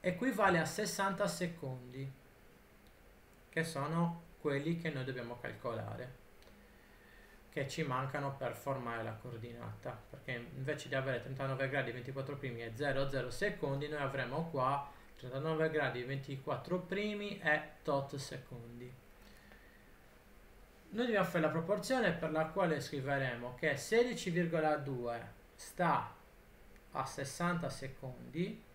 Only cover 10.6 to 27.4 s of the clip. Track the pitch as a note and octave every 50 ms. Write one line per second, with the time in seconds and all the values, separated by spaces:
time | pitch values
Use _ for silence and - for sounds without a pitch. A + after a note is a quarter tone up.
10.6 | C3+ C#3 D3+ C#3+ - C3 C3 C3+ C3+ C3+ B2+ A#2+ A2 C3+ C3+ C3+ C#3 C3+ C3+ B2+
11.6 | C3+ C3 C3+ C#3+ B2+ - A#2 B2 A#2+ C3 C3+ C3+ C3+ C3+ C#3+ C3+ - C3 A#2 A#2
12.6 | A#2 A2+ A2+ A2 D3 C#3+ C3+ C3+ C#3 C3+ - C3+ A#2+ B2 A#2+ - G3 G#3 G3+ -
13.6 | - C#3+ C3+ C#3 C#3+ D3 D3+ D3 C#3+ C3+ C#3 C3+ B2+ A#2 C3 D3+ E3 E3+ E3 D3
14.6 | B2+ C3 C#3+ C#3+ C#3 - - - - - - - - B2+ B2 C3+ D3 D#3+ D#3+ D#3
15.6 | D#3+ D#3+ D3+ D#3 C#3+ B2+ A#2+ B2 B2 B2 C#3 C#3 C3+ - C#3 C3+ - - C#3+ B2+
16.6 | - - F3+ F3+ F3 - G3 G3+ G#3 G#3+ G#3 G#3 G#3 G3+ - - - D#3+ D3+ D#3
17.6 | - - - - - - C#3+ C#3 C#3 - - C#3 C3+ - C#3 C3 - - B2+ A#2+
18.6 | A#2 A#2 A#2+ A#2+ B2 B2+ B2+ - - - - - - - - - - - - -
19.6 | - - - - - - - - - - - - - - - - - - - -
20.6 | - - - - - - - G#3 B3 B3 A3 G3+ F#3 - - F3 D#3+ D3+ D3 E3
21.6 | E3 E3 G3+ F#3+ F3 - C4 C4 A3+ F#3 D#3+ - - D#3+ D#3 D#3 D#3+ D#3+ - G3
22.6 | F#3 E3+ D#3 C#3+ - - - C#3+ B2+ C3+ C#3 C#3 C3+ B2+ A#2+ A#2 A#2+ B2 B2 -
23.6 | - D#3 C#3+ C#3 - - G#3+ A3+ B3 B3+ A3+ E3+ - F#3 E3+ E3+ F3 E3 E3 E3
24.6 | D#3 D#3 D3+ D3+ C#3 C#3+ C3+ B2 A#2+ A#2 A#2 A#2 A2+ - - - - - - -
25.6 | - - - - F3+ E3 D3 - - G#2+ - - - - - - - - - -
26.6 | - - - - - - - - C3+ - - - C#3 C3+ - -